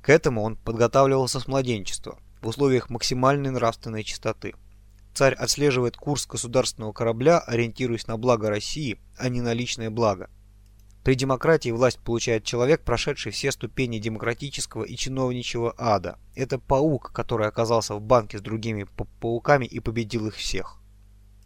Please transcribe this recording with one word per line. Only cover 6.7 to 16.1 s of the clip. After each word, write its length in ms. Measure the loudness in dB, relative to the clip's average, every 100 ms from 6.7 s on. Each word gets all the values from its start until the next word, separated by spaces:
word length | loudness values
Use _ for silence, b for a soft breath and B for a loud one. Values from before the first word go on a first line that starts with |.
| -2 -8
корабля, 460 | -2 -2 2 4 4
ориентируясь 680 | 4 0 -2 -2 -2 -2 -4
на 100 | -2
благо 320 | 2 2 2
России, 500 | -2 -4 -6 -4 -6 -10 -8
а 120 | -4
не 120 | -2
на 120 | -2
личное 360 | -2 -2 -6 -6
благо. 400 | 0 2 2 -4 -18 -20 -20 -20 -20 -20 -4
При 120 | 0 2
демократии 560 | 2 0 4 4 2
власть 280 | 2 2 2
получает 440 | -2 -2 0 0
человек, 400 | 0 0 4 2
прошедший 480 | 2 -2 -2 -4 -6
все 200 | -4 -4
ступени 480 | -4 -6 -4 -4 -4
демократического 840 | -4 -4 -4 -4 -6 -8 -8 -8
и 140 | -8 -6
чиновничьего 760 | -4 0 0 -2 -4 -2 -2 -2
ада. 420 | 2 2 0